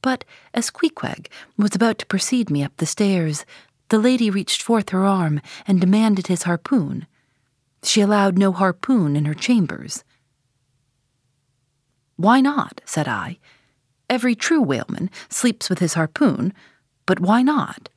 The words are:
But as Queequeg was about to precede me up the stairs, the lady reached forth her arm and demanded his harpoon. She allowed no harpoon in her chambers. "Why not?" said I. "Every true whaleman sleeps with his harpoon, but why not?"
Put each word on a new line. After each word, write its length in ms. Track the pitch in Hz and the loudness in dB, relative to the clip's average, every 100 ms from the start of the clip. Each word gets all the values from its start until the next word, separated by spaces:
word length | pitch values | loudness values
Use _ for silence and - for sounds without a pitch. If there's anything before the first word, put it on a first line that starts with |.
But 200 | 262 254 - - _ | -4 -4 -8 -20 _
as 160 | - - | -6 -6
Queequeg 580 | - 330 - - - 165 - - - | -2 -2 -2 -10 -10 -16 -20 -16 -2
was 160 | 208 | -2
about 240 | 185 226 220 | 2 0 0
to 80 | - | -4
precede 460 | 196 - 254 220 | -4 -2 -2 0
me 120 | 143 | -2
up 140 | 143 - | -4 -4
the 80 | 160 | -6
stairs, 580 | - 208 190 160 147 - - _ _ _ | -2 0 0 0 -4 -10 -20 _ _ _
the 80 | 220 | 2
lady 320 | 233 254 226 | 2 2 2
reached 320 | 196 185 - | 0 -4 -6
forth 280 | - 233 202 | 0 0 0
her 140 | 185 | 0
arm 380 | 196 190 165 147 - - - | 2 2 0 -2 -6 -16 0
and 160 | 190 | 2
demanded 460 | 180 208 220 196 180 | 4 4 4 0 0
his 160 | 175 | -4
harpoon. 640 | 175 170 - 269 143 - - _ _ _ _ _ _ _ | -2 -4 0 -2 0 -6 -10 _ _ _ _ _ _ _
She 180 | - 220 | -2 2
allowed 360 | 202 208 196 185 | 4 4 2 4
no 140 | 196 | 2
harpoon 640 | 180 190 175 - 262 156 143 | 2 0 -2 0 2 2 0
in 100 | 147 | -2
her 80 | |
chambers. 680 | 151 - 240 170 - - - _ _ _ _ _ _ _ _ _ _ _ _ _ _ _ _ _ _ _ _ _ - | -4 0 2 0 -4 -12 -14 _ _ _ _ _ _ _ _ _ _ _ _ _ _ _ _ _ _ _ _ _ -2
"Why 240 | 180 254 | 4 4
not?" 400 | 269 294 - - - | 4 0 -4 -10 -8
said 220 | - 151 | -4 -4
I. 320 | 107 82 - _ _ _ _ _ _ _ | -4 -8 -12 _ _ _ _ _ _ _
"Every 260 | 247 247 233 | -2 0 -2
true 260 | - 320 | 0 2
whaleman 480 | 196 127 - - 180 - - | 2 0 -4 -6 -6 -8 -12
sleeps 400 | - 254 214 - | -2 -2 -2 -4
with 100 | 180 | -2
his 140 | 175 | 0
harpoon, 600 | - 160 - 285 135 185 - - _ _ _ - | 0 -2 2 0 2 -4 -4 -20 _ _ _ -4
but 140 | 185 | 0
why 220 | 180 226 | 2 2
not?" 480 | 254 302 - - - | 4 0 -2 -8 -20